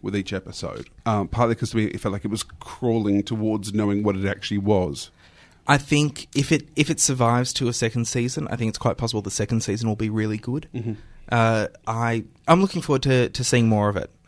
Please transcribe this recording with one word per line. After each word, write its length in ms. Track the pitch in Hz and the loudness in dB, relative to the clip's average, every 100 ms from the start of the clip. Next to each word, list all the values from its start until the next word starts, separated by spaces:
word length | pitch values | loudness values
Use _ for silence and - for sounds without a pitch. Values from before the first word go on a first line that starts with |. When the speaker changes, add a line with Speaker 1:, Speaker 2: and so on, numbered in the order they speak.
Speaker 1:
with 160 | 101 101 | -6 -4
each 160 | 95 | -4
episode, 560 | 95 - - 92 - - - | -6 -8 -10 -8 -10 -12 -8
um, 240 | - 104 95 | -2 0 0
partly 260 | 117 120 113 | 2 2 2
'cause 140 | 110 | 0
to 60 | 113 | 0
me 80 | |
it 160 | 107 - | 0 0
felt 140 | 110 | -4
like 100 | 101 | -4
it 60 | - | -4
was 120 | 104 | -4
crawling 800 | - - - - 123 113 104 101 | -6 -12 -16 -4 0 2 2 2
towards 520 | 101 113 107 107 101 | 0 -2 0 -2 -2
knowing 280 | 104 104 101 | 0 2 2
what 140 | 104 95 | 2 0
it 80 | |
actually 340 | 98 - - 104 | -2 -4 -4 -2
was. 520 | 98 104 90 69 - _ - _ - _ - | 2 2 2 -4 -12 _ -20 _ -20 _ 2
Speaker 2:
I 100 | 143 | 2
think 500 | - 147 147 - - | 4 2 2 -4 -6
if 160 | - 135 | -2 2
it, 160 | 156 - - | 0 0 0
if 120 | 151 | 0
it 120 | 165 | 2
survives 520 | - 131 117 120 127 | 0 2 4 4 0
to 140 | - 123 | -2 -2
a 60 | |
second 320 | 120 113 120 113 | 0 -2 -2 -2
season, 420 | 127 120 - 127 | 0 -2 -2 -4
I 80 | 107 | -2
think 140 | 113 | -2
it's 80 | 107 | 0
quite 180 | 123 98 | 0 0
possible 240 | 113 107 | -2 -2
the 100 | 101 | -4
second 300 | - 104 113 | -4 0 0
season 260 | - 104 113 | 0 -2 -2
will 60 | 107 | -2
be 120 | 110 | -2
really 280 | 107 107 107 | 0 -2 -2
good. 300 | - 135 156 | -4 -6 -6
Speaker 1:
Mm-hmm. 180 | 127 113 104 - - - | -8 -6 -8 -10 -18 -2
Speaker 2:
Uh, 380 | 120 113 110 107 - - | 2 4 4 0 -6 -6
I, 380 | 113 117 113 107 - - | -2 0 -2 -4 -6 2
I'm 140 | 170 | 4
looking 180 | 196 180 | 4 -2
forward 220 | - 135 | 0 0
to, 260 | 139 131 120 | 2 2 2
to 160 | - | -2
seeing 240 | 123 123 113 | 0 4 4
more 220 | 107 104 | 4 2
of 60 | 101 | -2
it, 120 | - _ | -6 _